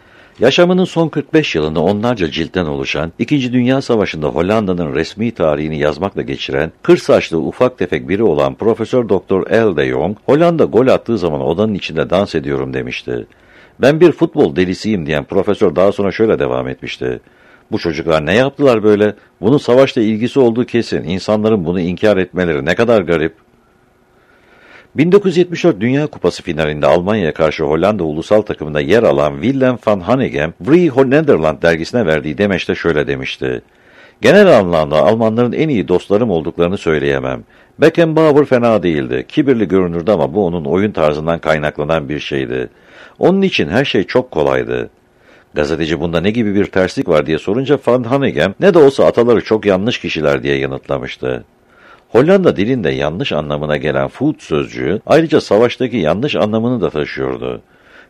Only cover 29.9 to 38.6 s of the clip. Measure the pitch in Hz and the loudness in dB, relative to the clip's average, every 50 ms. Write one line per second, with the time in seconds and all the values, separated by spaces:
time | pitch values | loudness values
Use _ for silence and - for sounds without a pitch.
29.9 | 104 95 87 101 123 139 117 78 - 73 73 82 - - 87 117 151 180 180 156 | -2 -2 0 -2 0 0 0 -2 -2 -4 -4 -4 -6 -8 0 2 4 4 4 4
30.9 | 117 135 135 123 135 156 160 139 110 80 80 78 76 - - 85 82 78 82 - | 2 2 2 4 2 2 4 4 2 2 2 0 0 2 0 0 2 0 -2 -4
31.9 | - 123 110 80 78 78 73 78 71 90 101 101 95 82 - - 92 - - 85 | -2 -2 0 0 0 0 -2 -4 -2 -2 0 0 0 -2 -2 -4 -4 -2 -2 0
32.9 | 78 73 69 62 69 65 65 67 - - 67 64 62 58 - _ _ _ _ _ | 0 0 -2 -2 -4 -6 -6 -10 -10 -6 -6 -6 -6 -6 -10 _ _ _ _ _
33.9 | _ - - - _ _ - 120 165 202 208 185 147 113 95 87 87 80 78 71 | _ -20 -20 -20 _ _ 2 4 6 6 8 8 6 6 4 4 2 0 2 2
34.9 | 76 78 71 92 113 113 113 110 110 117 123 120 - - 156 160 139 98 78 82 | 2 2 4 4 2 2 0 0 2 0 0 0 0 -2 -2 0 0 -2 0 0
35.9 | 90 87 - - 98 104 123 113 90 82 78 85 - 85 85 87 98 101 - 82 | 0 -2 0 0 0 0 2 0 0 -2 -2 -4 -2 -2 -2 -2 -2 -4 -2 -2
36.9 | 78 73 67 71 69 67 64 65 65 60 110 _ _ _ _ _ _ - 139 160 | 0 0 0 -2 -2 -2 -4 -6 -6 -8 -12 _ _ _ _ _ _ 2 2 2
37.9 | 160 - 170 160 156 160 160 156 143 147 143 - 131 120 | 4 2 0 2 2 2 4 4 4 4 4 4 2 2